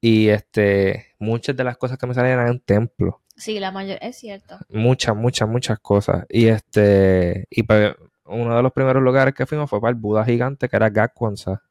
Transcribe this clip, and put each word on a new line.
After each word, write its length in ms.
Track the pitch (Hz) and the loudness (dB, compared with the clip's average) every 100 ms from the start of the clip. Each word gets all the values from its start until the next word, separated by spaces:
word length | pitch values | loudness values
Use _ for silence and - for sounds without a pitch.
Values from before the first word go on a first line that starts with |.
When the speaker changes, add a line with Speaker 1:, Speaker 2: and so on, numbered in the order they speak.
Speaker 1:
Y, 260 | 117 110 107 | 4 4 4
este, 760 | 104 - - 101 98 98 101 - _ | 2 0 0 2 4 2 -2 -10 _
muchas 380 | 107 117 - 131 | -6 -4 -4 -4
de 80 | |
las 140 | 127 117 | -4 -4
cosas 200 | 127 127 | -8 -6
que 80 | 123 | -6
me 60 | |
salían 260 | 123 127 127 | -2 0 2
eran 200 | 120 123 | 0 -2
templos. 560 | - 101 117 _ 90 - _ _ | 0 0 0 _ -6 -6 _ _
Speaker 2:
Sí, 220 | - 214 | -10 -8
la 120 | 190 | -8
mayor-, 280 | 190 196 190 | -8 -10 -10
es 160 | 220 247 | -12 -14
cierto. 400 | 226 196 _ 190 - | -18 -20 _ -20 -12
Speaker 1:
Muchas, 460 | 107 117 131 - 104 | -2 0 0 -2 -2
muchas, 320 | 120 - 107 | -2 -2 -4
muchas 320 | 120 - 107 | -4 -4 -8
cosas. 460 | - 101 - 90 - | 0 0 2 -4 -2
Y, 180 | 113 113 | 2 4
este, 1000 | 110 _ - 101 98 95 92 87 92 - | 2 _ 2 4 6 4 4 0 -4 -6
y 140 | - | -4
pues, 300 | 110 107 104 - - _ _ | 2 2 2 -2 -20 _ _
uno 300 | 110 117 117 | -6 -2 0
de 80 | |
los 100 | 127 | 0
primeros 280 | - 131 131 | 0 0 2
lugares 320 | 131 131 135 | 2 2 2
que 120 | 135 135 | 0 -6
fuimos 240 | 151 147 | -6 -4
fue 100 | 104 | -2
para 120 | 113 | -2
el 40 | 120 | -2
Buda 300 | 107 107 110 | -2 0 0
gigante, 420 | 120 123 139 123 | 0 -2 -4 -4
que 80 | 104 | 0
era 140 | 110 | 0
Gakwonsa. 720 | 104 113 _ 113 101 - 98 _ | 2 -2 _ -6 -6 -8 -8 _